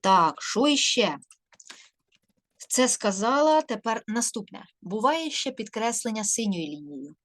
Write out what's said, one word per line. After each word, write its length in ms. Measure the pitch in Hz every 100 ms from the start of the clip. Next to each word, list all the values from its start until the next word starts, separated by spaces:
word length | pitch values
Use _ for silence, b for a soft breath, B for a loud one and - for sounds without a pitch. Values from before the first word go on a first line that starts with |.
Так, 400 | 190 190 160 -
що 260 | - 208 285
іще? 500 | 285 - - 196 143 _ _ _ _ B B B _ _ _ _ _ _ _
Це 300 | - - 254
сказала, 760 | - 208 190 220 277 302 311
тепер 420 | 311 214 226 226 -
наступне. 580 | 226 240 233 - - - _
Буває 500 | 175 214 247 320 320
ще 200 | - 277
підкреслення 720 | 262 208 226 226 226 233 220
синьою 400 | 208 - 220 180
лінією. 520 | 156 151 147 143 143 160